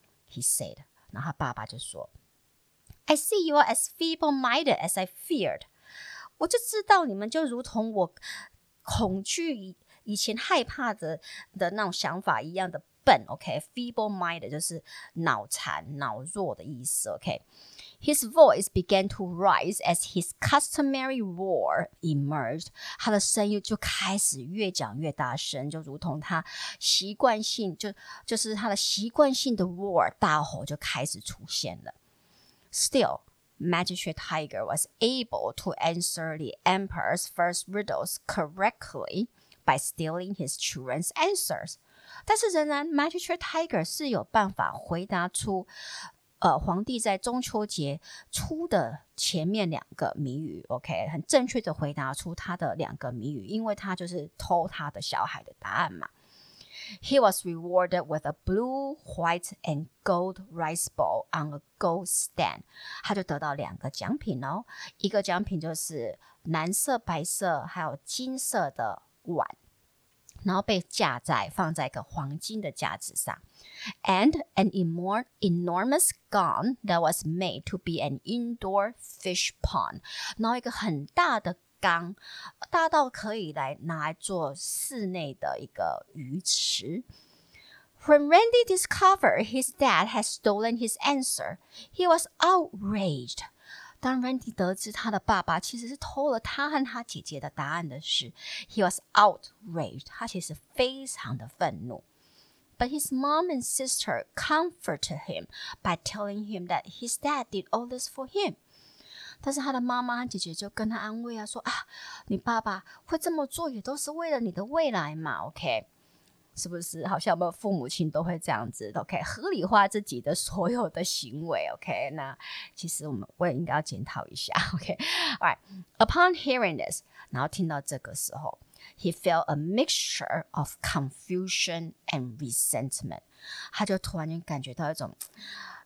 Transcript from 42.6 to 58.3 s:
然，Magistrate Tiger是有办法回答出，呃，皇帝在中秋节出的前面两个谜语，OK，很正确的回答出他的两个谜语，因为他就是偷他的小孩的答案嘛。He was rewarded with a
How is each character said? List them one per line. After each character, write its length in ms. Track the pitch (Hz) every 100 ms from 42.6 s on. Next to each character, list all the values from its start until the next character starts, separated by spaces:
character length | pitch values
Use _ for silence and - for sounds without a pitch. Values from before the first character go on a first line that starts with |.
| 302
然， 200 | 285 311
Magistrate 500 | 294 311 339 - 349
Tiger 480 | - 330 330 185 165
是 240 | - 294
有 140 | 196
办 280 | - 220 196
法 220 | - -
回 320 | - - 170 190
答 240 | 180 180
出， 360 | - 220 190 - - - - - _ _ -
呃， 200 | 175 147
皇 240 | 196 180
帝 160 | 220 247
在 180 | 220 190
中 240 | 240 247
秋 240 | 247 214 208
节 360 | - 139 143 - - -
出 360 | - - 320 339
的 360 | 190 139 156 _ -
前 320 | - 170 170
面 220 | 214 175
两 160 | - - -
个 180 | - -
谜 220 | 139 135
语， 260 | 151 78 -
OK， 400 | 123 - 82 110
很 140 | 156 -
正 220 | 277 247
确 140 | 240
的 120 | 175
回 200 | 156 147
答 200 | 151 131
出 220 | 143 170 175
他 220 | - 226
的 180 | 147 143
两 220 | - 139
个 140 | 131
谜 200 | 120 123
语， 140 | 143 92
因 180 | 214
为 100 | 226
他 220 | 202 196 185
就 100 | 175
是 240 | 180 151 -
偷 300 | - 175 175
他 240 | - 147
的 100 | -
小 220 | - -
孩 180 | 98 -
的 100 | - -
答 120 | 98 107
案 180 | 175
嘛。 160 | 87 - _ _ - - - - - - 202
He 200 | - 269
was 240 | 214 - 180
rewarded 600 | 165 175 180 180 175 151
with 200 | 156
a 80 | 147